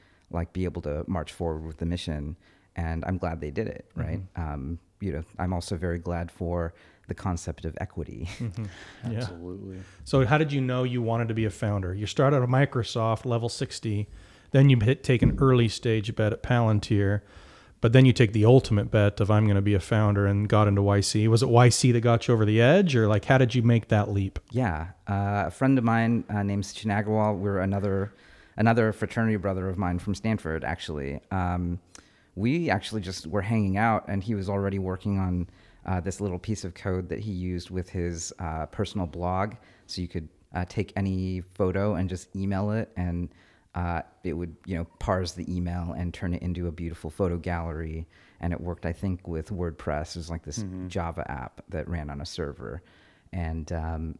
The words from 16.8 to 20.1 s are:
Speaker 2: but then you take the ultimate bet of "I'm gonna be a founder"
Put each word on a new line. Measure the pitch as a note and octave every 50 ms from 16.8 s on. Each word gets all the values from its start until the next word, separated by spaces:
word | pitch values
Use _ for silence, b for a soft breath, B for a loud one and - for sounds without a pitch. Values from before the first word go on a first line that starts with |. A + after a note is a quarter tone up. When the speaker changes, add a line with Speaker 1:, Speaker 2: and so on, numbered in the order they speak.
| - - A2+ G2+ G2+ G2 G2+ G#2 b b b b b b b b b b b _
Speaker 2:
but | - A#2 A2+
then | C3 C3
you | C3
take | A#2 - B2 G2 G#2+
the | A2 G#2
ultimate | A2+ B2+ C3+ - - A2 G#2 G2+ A#2
bet | - A2 G#2 G#2 - -
of | G#2+ G2
"I'm | G#2+ G#2+ A2 G#2+
gonna | G2+ G2
be | G2+ G#2 G#2
a | F#2+
founder" | - - A#2 G#2+ G#2+ G#2